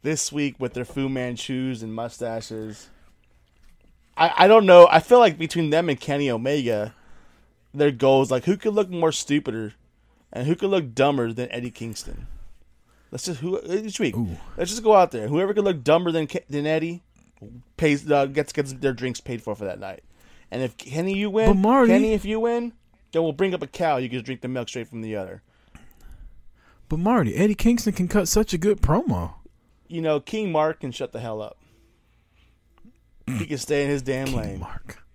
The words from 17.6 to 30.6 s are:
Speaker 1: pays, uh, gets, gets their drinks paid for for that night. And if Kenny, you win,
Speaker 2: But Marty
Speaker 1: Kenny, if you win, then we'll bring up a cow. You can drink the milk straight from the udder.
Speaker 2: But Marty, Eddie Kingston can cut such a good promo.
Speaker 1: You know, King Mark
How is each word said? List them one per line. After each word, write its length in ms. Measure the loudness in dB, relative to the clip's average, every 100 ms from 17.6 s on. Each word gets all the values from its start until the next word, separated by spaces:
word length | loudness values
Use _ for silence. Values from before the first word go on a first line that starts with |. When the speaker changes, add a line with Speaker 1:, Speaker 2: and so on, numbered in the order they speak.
| _ -2
Speaker 1:
pays, 340 | 0 0 2
uh, 160 | 0 2
gets, 260 | -2 -4
gets 200 | -4 -6
their 200 | -4 -4
drinks 280 | -4 -8 -8
paid 220 | -10 -10
for 120 | -8
for 100 | -8
that 140 | -8 -8
night. 220 | -12 -16 -20 _ -20 -20 _
And 120 | -6
if 140 | -6 -8
Kenny, 380 | -10 -6 -4 -2
you 140 | -2
win, 160 | 4 4
Speaker 2:
But 80 | 6
Marty 360 | 4 4 6
Speaker 1:
Kenny, 200 | 6 4
if 120 | 0
you 160 | -2 -2
win, 320 | -2 -2 -6 -12 _ _ _
then 100 | -2
we'll 100 | -2
bring 220 | 0 -2
up 80 | -2
a 40 | -8
cow. 300 | -4 -2 0
You 120 | -2
can 140 | -6
drink 180 | -8 -10
the 60 | -8
milk 200 | -8 -8
straight 180 | -10 -10
from 120 | -12
the 160 | -8 -8
udder. 260 | -8 -14 _ _ _ -20 -20 -20 -20 -20 -20 -20 -20 _ _ _ -8
Speaker 2:
But 100 | -2
Marty, 360 | 2 2 0 2
Eddie 180 | 0
Kingston 400 | 2 2 2 -2
can 120 | -2 0
cut 200 | 0 2
such 240 | 0 0
a 60 | -2
good 240 | 0 2
promo. 520 | 2 2 0 -4 -6 -12 -20 _ _ _ _
Speaker 1:
You 140 | -6
know, 180 | 0 -2
King 320 | -2 -6 -2
Mark 300 | 0